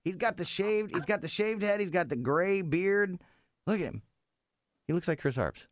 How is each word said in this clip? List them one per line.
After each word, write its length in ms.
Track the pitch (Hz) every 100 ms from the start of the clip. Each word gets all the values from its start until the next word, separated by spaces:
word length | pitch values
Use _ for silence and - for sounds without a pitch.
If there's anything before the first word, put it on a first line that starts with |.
He's 100 | 170 185
got 200 | 226 180
the 80 |
shaved, 500 | 170 - 208 214 214
he's 120 | 175 147
got 160 | 208
the 60 | 160
shaved 340 | - 214 220
head, 180 | 208 208
he's 100 | 196
got 200 | 175 147
the 40 | 131
gray 440 | 123 156 190 196
beard. 560 | 165 165 190 202 202 180 - _ _ _ -
Look 140 | 214
at 60 | 143
him. 160 | 104 - _ _ _ _ _ _ _ -
He 60 |
looks 160 | 170 170
like 100 | 156
Chris 180 | 143 123
Arps. 300 | 80 - -